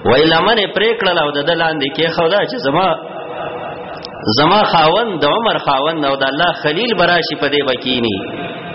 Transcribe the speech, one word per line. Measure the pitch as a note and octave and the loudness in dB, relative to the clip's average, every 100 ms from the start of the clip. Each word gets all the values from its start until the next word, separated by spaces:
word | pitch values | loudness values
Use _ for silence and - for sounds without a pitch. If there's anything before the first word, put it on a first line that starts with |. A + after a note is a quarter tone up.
وی | G2 C3 | 2 4
لمن | D#3+ E3 F#3 A#3 | 4 4 4 2
یې | F#3+ | 0
پرې | F#3+ A3 A3+ | 0 0 2
کړله | F#3+ E3+ | 0 2
او | D3 | 0
د | C#3+ D3 | 0 0
ده | |
لاندې | E3 E3 D#3 C#3 D3+ | 0 0 0 -4 0
کېښوده | E3 E3 E3 G3+ D#3 | 0 2 2 2 0
چې | - | -2
زما، | C3+ D#3 F#3 D#3 - - - - - - - - - - - - - A2 | -2 0 0 -2 -6 -12 -10 -10 -8 -8 -10 -12 -12 -10 -10 -6 -2 2
زما | D#3 G#3 F#3 | 4 4 4
خاوند، | E3+ D#3 F#3+ A#3 E3 | 4 4 2 0 0
د | |
عمر | C#3+ F#3+ A3 D#3 | 0 2 0 0
خاوند | D3+ C3+ D3+ E3 | 0 0 0 0
او | C#3+ C3+ | 0 0
د | C3+ | 0
الله | C#3+ F3 - | 2 0 0
خلیل | D3+ D#3+ A#3+ | -2 -2 0
به | F#3 E3+ | 2 2
راشي، | F3 D#3+ D3+ | 2 0 -2
په | C#3 | 0
دې | C#3+ C#3 | 0 0
به | |
کیني. | B2 C3 B2 A#2 F#2+ - - - - - | -2 -2 0 0 -2 -6 -8 -10 -10 -12